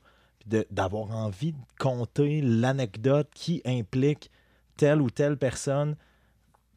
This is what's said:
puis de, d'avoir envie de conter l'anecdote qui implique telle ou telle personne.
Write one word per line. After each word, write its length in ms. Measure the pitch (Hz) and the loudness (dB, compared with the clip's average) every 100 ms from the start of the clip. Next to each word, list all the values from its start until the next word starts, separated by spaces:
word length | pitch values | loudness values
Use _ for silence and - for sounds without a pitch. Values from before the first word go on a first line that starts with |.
| _ _ _ _ | _ _ _ _
puis 100 | 101 | -2
de, 180 | 110 - | -2 0
d'avoir 400 | 98 95 107 104 | -2 -2 -2 -6
envie 420 | 113 107 95 156 | -6 -6 -4 -6
de 40 | 147 - - | -6 -16 -4
conter 640 | 135 123 113 - 147 151 | -2 -2 -4 0 0 2
l'anecdote 880 | 135 113 127 135 117 104 131 147 143 | 2 2 2 0 -4 -2 2 2 0
qui 280 | - - 170 123 | -8 -6 -4 -2
implique 640 | 127 110 131 139 147 - _ _ _ _ - | -4 -2 0 0 0 -10 _ _ _ _ 2
telle 260 | 143 151 | 4 4
ou 80 | 123 | 2
telle 280 | - 143 143 | 2 0 2
personne. 580 | 131 - 143 139 147 151 _ _ _ _ _ _ _ | -2 -2 -4 -2 -2 -4 _ _ _ _ _ _ _